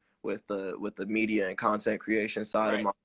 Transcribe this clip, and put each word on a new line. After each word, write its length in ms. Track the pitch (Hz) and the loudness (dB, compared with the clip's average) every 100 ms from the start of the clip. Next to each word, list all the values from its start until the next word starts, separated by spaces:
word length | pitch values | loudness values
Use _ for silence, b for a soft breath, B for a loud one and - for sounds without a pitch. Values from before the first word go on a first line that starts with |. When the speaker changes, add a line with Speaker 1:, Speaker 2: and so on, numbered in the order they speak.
| _ _ | _ _
Speaker 1:
with 200 | - 98 - | -6 -6 -4
the, 260 | 101 95 - | -4 -4 -6
with 160 | 104 104 | -6 -6
the 100 | 98 | -2
media 420 | 110 110 107 95 | 0 2 2 0
and 80 | 98 | 0
content 440 | 117 107 110 104 | 0 2 0 -2
creation 440 | - 110 110 110 | 0 0 0 -2
side 260 | 107 107 107 | 0 2 2
Speaker 2:
Right. 80 | 107 | 2
Speaker 1:
of 40 | 101 | 0
my 40 | - | -2